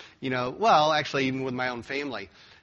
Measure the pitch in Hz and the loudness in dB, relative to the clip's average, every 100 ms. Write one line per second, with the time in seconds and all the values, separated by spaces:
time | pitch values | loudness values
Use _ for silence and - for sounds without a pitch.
0 | - - 131 127 123 - 220 165 151 151 | -20 -10 -4 -2 -4 0 4 6 6 2
1 | 147 143 131 131 131 123 127 120 110 139 | 0 -2 0 -2 -4 -4 -4 -6 -8 -8
2 | 143 110 98 - - - | -8 -8 -12 -18 -20 -20